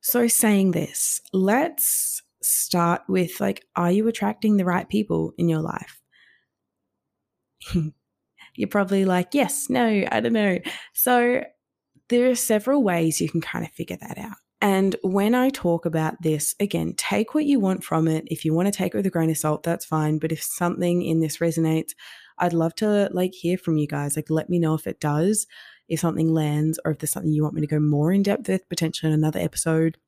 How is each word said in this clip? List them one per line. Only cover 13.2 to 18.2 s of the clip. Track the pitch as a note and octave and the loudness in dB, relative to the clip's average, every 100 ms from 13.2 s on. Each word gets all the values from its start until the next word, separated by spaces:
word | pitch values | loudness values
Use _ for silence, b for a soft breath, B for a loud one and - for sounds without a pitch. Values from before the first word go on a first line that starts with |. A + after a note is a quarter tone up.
you | D#3+ | -2
can | E3 | -2
kind | - - | -4 -8
of | E3 | -8
figure | - - - | -10 -10 -10
that | - - | -12 -14
out. | G#3+ G3+ _ _ | -14 -16 _ _
And | G3+ F#3+ G3 - | 2 4 2 0
when | F#3+ G3 G3+ B3 | -2 0 2 4
I | C4 | 2
talk | C4+ F3 E3+ E3+ | 0 0 0 0
about | D#3+ D#3 - | -2 -2 -2
this, | E3 D3+ - - | -2 -2 -2 -4
again, | G3+ F3 E3 F3 | -4 -2 -4 -4
take | - G3+ A3+ D4+ | -2 -2 0 0
what | D4 | 2
you | C#4 | 2
want | F#3+ F#3 | 2 -2
from | - D#3+ D#3+ | -2 0 2
it. | D#3 | 0